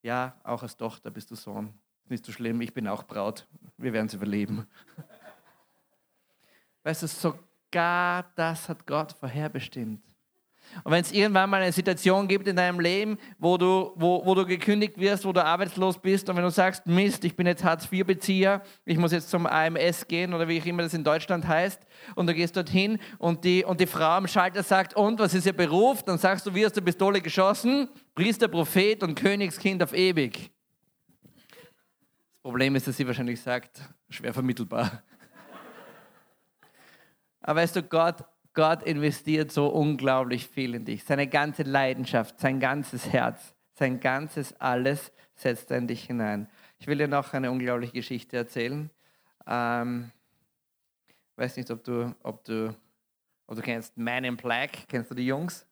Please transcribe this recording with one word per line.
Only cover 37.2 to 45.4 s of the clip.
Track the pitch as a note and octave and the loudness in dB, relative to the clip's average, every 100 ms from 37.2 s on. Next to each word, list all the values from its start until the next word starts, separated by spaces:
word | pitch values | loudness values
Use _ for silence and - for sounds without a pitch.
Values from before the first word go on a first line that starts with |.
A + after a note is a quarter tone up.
| _ _ | _ _
Aber | - D#3 | -2 0
weißt | E3 | 2
du, | F#3 | 0
Gott, | D#3+ D#3+ E3 E3+ - _ _ | -2 2 2 -2 -16 _ _
Gott | - D#3 E3 | 2 2 2
investiert | - D3 D3 C#3+ - D#3 D3+ | -2 0 0 -2 -2 0 0
so | - C#3+ | 0 2
unglaublich | D#3 D3+ C#3 C3+ C3 B2 B2 - | 2 2 2 2 2 0 -4 -6
viel | - B2+ | -6 -4
in | A#2+ | -6
dich. | A2 G#2+ | -8 -10
Seine | - C#3 C#3+ | -2 -2 2
ganze | D3 D3 D3 | 0 0 -2
Leidenschaft, | C#3 C#3 C3+ B2+ B2+ B2 A2 - | 0 2 2 -2 0 0 -2 -2
sein | C#3 C3 | 0 2
ganzes | C3 C#3+ C#3 B2 - | 0 0 -4 -8 0
Herz, | C3 A#2+ - - _ _ | 0 0 -4 -18 _ _
sein | _ C3+ B2+ | _ -2 0
ganzes | C3 C3 D3+ - C3+ - | -2 -2 -6 -8 -10 -4
Alles | C3 B2 C3 D3 - _ _ | -2 0 0 -2 -6 _ _
setzt | _ | _